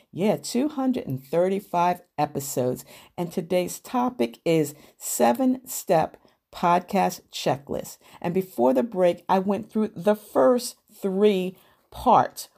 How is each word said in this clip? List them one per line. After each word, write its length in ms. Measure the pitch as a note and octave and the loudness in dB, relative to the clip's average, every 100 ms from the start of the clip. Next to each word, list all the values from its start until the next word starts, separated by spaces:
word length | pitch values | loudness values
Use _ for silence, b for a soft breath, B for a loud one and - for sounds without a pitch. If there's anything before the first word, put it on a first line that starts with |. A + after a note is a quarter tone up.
| b | b
Yeah, 280 | D3 G#3 E3+ | -2 0 0
two 320 | - A#3+ D4+ | -2 -2 -2
hundred 360 | C4+ C4 B3 - | -2 -2 -2 -4
and 160 | C3+ | -8
thirty-five 800 | - E3 F#3 G3 - F3+ F3 F3 - - | -2 0 2 0 -4 0 0 -2 -8 -4
episodes. 680 | D3 C#3+ C#3 - B2 C3+ B B B - | -4 -4 -6 -2 -2 -4 B B B -10
And 120 | E3+ | -6
today's 500 | F#3+ E3 F3+ F3 - | -6 -2 -2 -2 -8
topic 580 | - B3+ B3 B3+ A#3 - E3+ | -6 -2 -2 -2 -4 -2 0
is 280 | E3 C#3+ B B B | 2 2 B B B
seven-step 1200 | - - A#3 A#3 C4 C4 - - - E3 E3 - b b _ | -10 0 2 2 0 -2 -6 -12 0 0 0 -6 b b _
podcast 720 | - F3 F3 F3+ G3 F3+ - _ | -4 2 2 2 0 0 -2 _
checklist. 680 | - E3+ C#3 - - - - B B | -6 -4 -4 -6 -10 -10 -18 B B
And 100 | F3 | -4
before 400 | F#3 F#3 - B3 | -4 -4 0 2
the 100 | B3+ | 2
break, 440 | A#3+ F#3+ F3+ F3 - | 0 2 2 2 0
I 120 | F#3+ | 0
went 300 | F#3+ G3 - | 2 -4 -4
through 180 | G#3+ G#3+ | -2 -2
the 220 | - F#3 G#3 | 0 0 0
first 600 | - C4+ C4 B3 A#3+ - _ | -2 2 4 4 -2 -12 _
three 640 | - G3+ F#3+ G#3 F#3+ F#3 F#3 b b b | -8 -4 2 4 2 -2 -8 b b b
parts 580 | - B3+ F#3+ - - - | -4 4 4 4 -6 -18